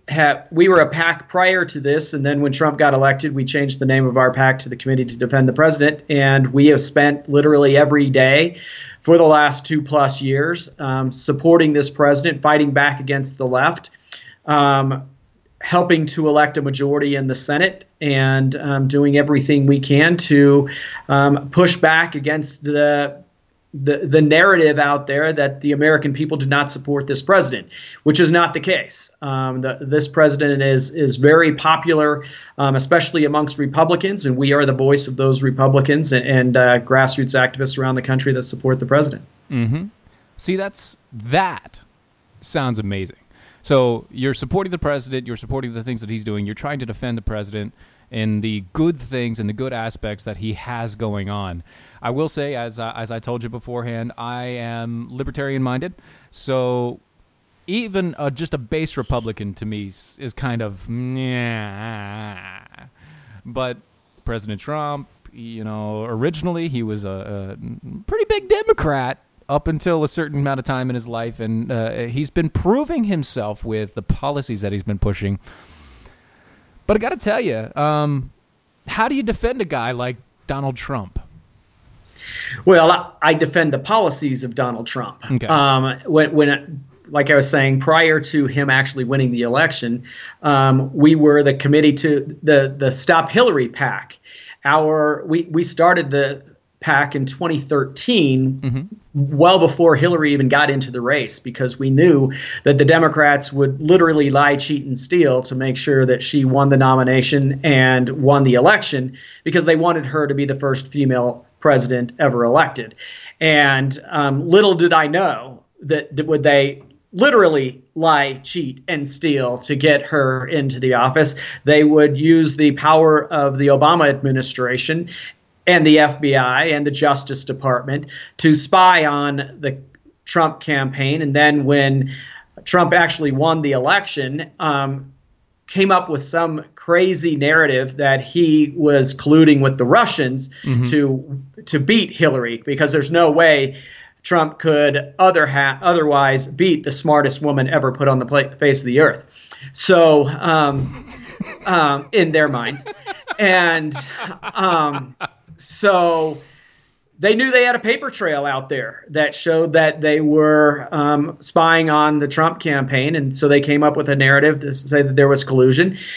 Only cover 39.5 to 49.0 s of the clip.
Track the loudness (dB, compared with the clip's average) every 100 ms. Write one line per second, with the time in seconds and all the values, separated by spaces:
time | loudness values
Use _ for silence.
39.5 | -4 -2 -2 -6 _ _ _ _ -14 -6
40.5 | -4 -4 -10 -18 -20 _ -16 -4 -2 -2
41.5 | -6 -16 -20 _ _ _ _ _ _ -10
42.5 | -6 -4 -4 -6 -8 -10 -14 _ _ _
43.5 | _ 0 2 2 -2 -8 -6 -6 -4 -4
44.5 | -4 -4 -6 -4 -6 -6 -10 -8 -12 -10
45.5 | -8 -8 -10 -10 -10 -8 -10 -8 -6 -6
46.5 | -8 -10 -10 -10 -10 -8 -8 -6 -8 -8
47.5 | -10 -12 -14 _ _ _ -8 -4 -4 -4
48.5 | -6 -8 -4 -2 -2